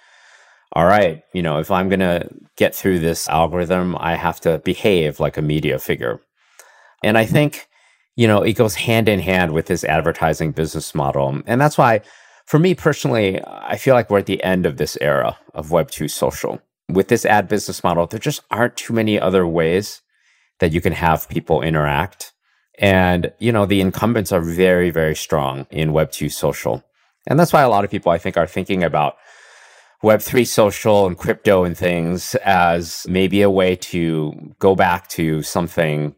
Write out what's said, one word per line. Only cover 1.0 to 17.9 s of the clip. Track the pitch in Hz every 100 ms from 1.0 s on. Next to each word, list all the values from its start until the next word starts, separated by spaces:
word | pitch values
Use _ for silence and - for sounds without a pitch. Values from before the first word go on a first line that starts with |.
| 92 80 _
you | 92
know, | 85 76
if | 80
I'm | 92 92
gonna | 95 92 87 - - - -
get | 101
through | - 98 90
this | 80 80 -
algorithm, | 78 82 90 85 92 90 82
I | 80
have | 82 85 -
to | 87 78
behave | - 90 110 90 78 -
like | 73 78
a |
media | 76 78 73 65
figure." | - 78 58 53 _ _ _ - - _ _ _
And | - 110
I | 110
think, | 147 147 - - _ _ _ _ -
you | 113
know, | 104
it | 95
goes | 101 110 -
hand | - 113 110
in | 101
hand | 87 92 87
with | 78 -
this | 85
advertising | - 78 80 82 82 78 80
business | 73 80 80 -
model. | 80 69 69 67 69 -
And | 120
that's | 147 -
why, | 131 110 - - _ _ -
for | 151
me | 185
personally, | 175 160 139 147 117 98 95 -
I | 50 52 104
feel | -
like | 123 110
we're | 101
at | 98
the | 95
end | 95 92
of | 87 65
this | 76 -
era | 73 69 58 - -
of | - 78
Web | 82 78
two | - 76
social. | - 67 - - - - _ -
With | 90 -
this | 117
ad | - 104 92
business | 104 - 92
model, | 92